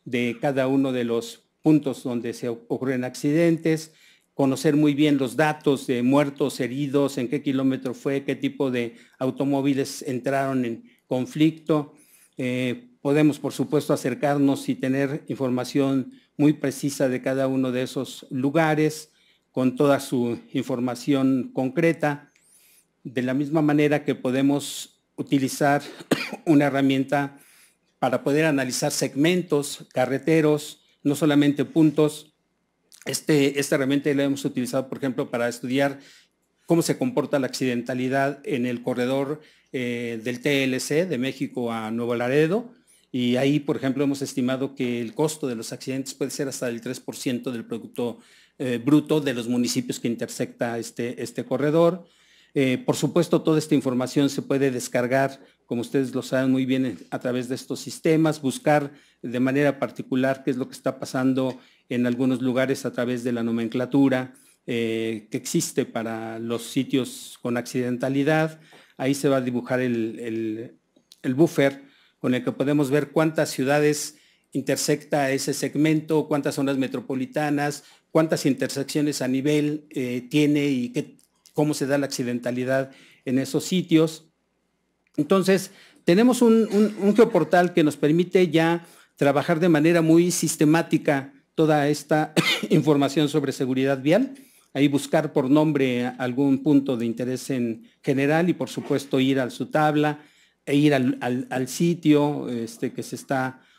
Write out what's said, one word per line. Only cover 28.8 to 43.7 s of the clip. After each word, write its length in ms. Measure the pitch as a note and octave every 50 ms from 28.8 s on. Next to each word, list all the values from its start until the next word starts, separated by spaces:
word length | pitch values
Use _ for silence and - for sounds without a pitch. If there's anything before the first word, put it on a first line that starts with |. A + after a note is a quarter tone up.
| D#3 D3 -
segmentos 920 | - D3 C3 - C3+ D3+ E3+ F#3 F3+ E3+ - D3+ C#3+ C#3 - - - - _ _
carreteros, 840 | C3+ B2+ B2 C3+ C3+ - E3 D#3+ D#3+ D3+ D3+ D3+ D3 D3 - - _ _ _ _ _ -
no 120 | C#3+ C#3
solamente 500 | C3+ E3+ D3+ D3 D3 D3 D3 C#3+ C#3+ B2+
puntos. 680 | - - D#3+ D#3+ D#3 D3 D3+ D3+ D3 - - - _ _ _ _ _ _ _ _ _ _ _ _ _ - - -
Este, 540 | - - - - - D#3 C#3+ C#3 C3+ C#3 C#3
esta 160 | C3+ - D#3+
herramienta 380 | C#3+ C3+ C3 C#3 C#3+ C#3 D#3 C#3
la 100 | C#3 C#3
hemos 220 | C#3 C#3 C#3 -
utilizado, 420 | C#3 - B2+ B2 A#2+ - C3 C3
por 120 | C3 - A#2
ejemplo, 300 | - C3+ A#2+ D3+ C3+ -
para 200 | - A#2 A#2+ A#2+
estudiar 500 | A#2 - - B2 B2+ C#3 C#3 C#3 C#3 C#3 - - - - _ _ _ _ _ _ _ _ _
cómo 160 | - E3+ E3
se 160 | D#3 - C#3
comporta 420 | - - B2+ - D3+ C3+ - - C#3+
la 80 | B2+
accidentalidad 920 | A#2+ - - C3 B2+ A#2+ A#2+ A#2 - C3 B2+ C3 B2+ C3 C#3 C#3 C#3 D3 - -
en 200 | - D3 B2 A#2+
el 160 | B2 A#2+ A#2
corredor, 600 | - B2+ B2 A#2+ B2 B2 C3+ C#3 C#3 C3+ D3+ D3+ - - _ _ _ _ -
eh, 480 | C3 B2 B2 A#2+ A#2+ A#2+ A#2 A#2 A2 A2
del 160 | B2 B2 B2
T 240 | B2+ C#3+ C#3+ C#3 C3+
L 160 | C3 B2+ B2+
C 260 | - - D3 D#3 F3+
de 120 | F#3 D3+
México 560 | A#2+ B2+ C3+ C3 - C#3+ - - C3 A#2+ A#2 A2+
a 180 | A2+ A2 A2
Nuevo 240 | A2+ A#2 A#2+ A#2+ A#2+
Laredo, 580 | A#2 A#2+ B2 C3+ D3 D#3 D#3+ F#3 A#3 A#3+ - - _ _ _ _ _ _ _
y 260 | - B2+ B2 B2 A#2+
ahí, 220 | B2 C#3 C#3 D3 D3
por 160 | C#3+ -